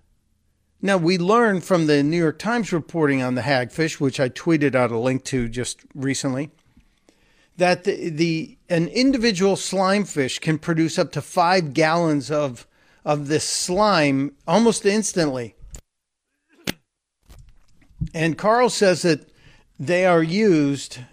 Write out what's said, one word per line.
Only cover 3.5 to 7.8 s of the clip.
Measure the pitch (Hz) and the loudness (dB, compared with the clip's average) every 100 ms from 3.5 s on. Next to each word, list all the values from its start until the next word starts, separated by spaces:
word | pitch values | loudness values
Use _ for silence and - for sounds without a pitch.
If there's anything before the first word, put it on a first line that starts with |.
| 135 123 - 160 - | 0 -2 -4 -4 -2
which | 139 - | -4 0
I | 131 | -2
tweeted | - - 165 143 127 | -2 0 2 2 2
out | 120 | 0
a | 113 | 0
link | 127 131 | -2 -2
to | - 131 120 | -4 -4 -4
just | 120 117 - - 143 | -6 -8 -10 -16 -8
recently, | 135 131 139 127 151 - _ _ _ _ _ _ _ _ _ - | -6 -4 -4 -6 -8 -12 _ _ _ _ _ _ _ _ _ 0
that | 180 180 | 2 2